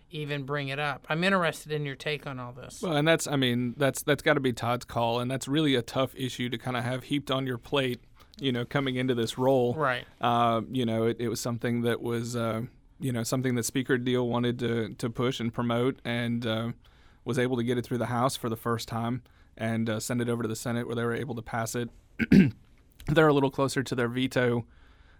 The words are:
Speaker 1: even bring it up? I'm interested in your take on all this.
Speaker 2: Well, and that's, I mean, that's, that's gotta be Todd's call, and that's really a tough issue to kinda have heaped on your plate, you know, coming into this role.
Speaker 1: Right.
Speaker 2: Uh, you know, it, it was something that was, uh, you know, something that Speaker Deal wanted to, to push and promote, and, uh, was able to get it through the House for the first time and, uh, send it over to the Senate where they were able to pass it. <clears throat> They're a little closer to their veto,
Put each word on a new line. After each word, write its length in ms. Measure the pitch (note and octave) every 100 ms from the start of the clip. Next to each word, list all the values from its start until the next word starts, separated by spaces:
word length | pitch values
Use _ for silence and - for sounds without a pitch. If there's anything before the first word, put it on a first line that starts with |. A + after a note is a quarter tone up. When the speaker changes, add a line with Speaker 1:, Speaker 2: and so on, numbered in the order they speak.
| -
Speaker 1:
even 320 | D3+ D3 D3
bring 240 | C3+ D3 C#3
it 100 | C3+
up? 280 | D3 C3+ -
I'm 160 | D#3
interested 480 | F#3 G3 E3 C#3+ -
in 120 | D3+
your 120 | D3 C3+
take 300 | - D3 D3+
on 120 | C3
all 140 | B2
this. 300 | B2+ B2+ -
Speaker 2:
Well, 140 | F#3+ D3+
and 100 | D#3
that's, 200 | D#3+ -
I 80 | C#3+
mean, 380 | C3 A#2+ B2 A#2+
that's, 260 | C#3 C3
that's 200 | - C#3
gotta 180 | - D3
be 120 | C3
Todd's 320 | A#2+ A#2 B2
call, 340 | - - A#2 A#2+
and 80 | B2
that's 180 | C3 -
really 260 | C#3+ D#3
a 80 | C3
tough 320 | A2+ C3+ C3 -
issue 320 | B2+ - B2
to 80 | B2
kinda 240 | - B2
have 220 | A#2+ C3
heaped 260 | - C#3+ C#3+
on 160 | C3 C3+
your 120 | A#2+
plate, 420 | - C#3+ C3 B2 - - - -
you 100 | C3+
know, 120 | B2
coming 320 | A#2+ C#3+ C3+ B2+
into 180 | B2+
this 240 | A#2 A2+ -
role. 360 | B2+ C3+ A#2+
Speaker 1:
Right. 300 | B2 C#3+ B2 - -
Speaker 2:
Uh, 420 | A#2+ A#2 A#2 A2+ G#2+
you 120 | B2+ A#2
know, 180 | A2+
it, 140 | A2+ A2+
it 80 | A#2+
was 120 | A2
something 420 | B2+ A#2 B2 A#2+
that 180 | A#2 A#2
was, 320 | A#2 A#2 A#2
uh, 280 | A#2+ A#2 A2 C3 - - -
you 140 | C3+
know, 100 | A#2+
something 320 | A2+ C3 B2+
that 100 | B2
Speaker 320 | A2 C3+ B2+ C3
Deal 280 | B2 B2 B2
wanted 300 | A#2+ A#2+ A#2+
to, 340 | A#2+ A#2 G#2+
to 160 | - B2
push 280 | A#2 B2 C3+
and 120 | A#2
promote, 460 | - A#2+ A#2 B2+ C3
and, 400 | - A#2+ A#2 A#2
uh, 280 | A#2+ A2 A#2 A#2 - - - -
was 160 | - B2
able 160 | B2 B2+
to 40 |
get 140 | A#2+ B2
it 80 |
through 140 | A#2 A#2+
the 80 | A2+
House 280 | B2 B2+
for 140 | - B2
the 80 | A2+
first 320 | A#2 A2+ -
time 340 | A#2 A#2 B2 - - - -
and, 340 | A2+ A2+ A2+
uh, 100 | A2
send 220 | - B2
it 60 | A#2+
over 120 | A#2
to 60 | A2+
the 80 | A2
Senate 300 | C3 A#2+ B2
where 100 | A#2+
they 80 |
were 100 | A#2
able 200 | A#2 B2+
to 80 | A#2+
pass 320 | A2+ A#2+ A2+
it. 160 | B2 A#2+ - - - -
<clears throat> 220 | G3+ D3+ - - - _ - -
They're 220 | D3+ D#3
a 40 |
little 180 | C#3+ C3+
closer 320 | C3 C3+ C#3
to 120 | A#2+
their 140 | B2 A#2+
veto, 560 | B2 C3 C3 B2 A#2+ A#2 - - - - -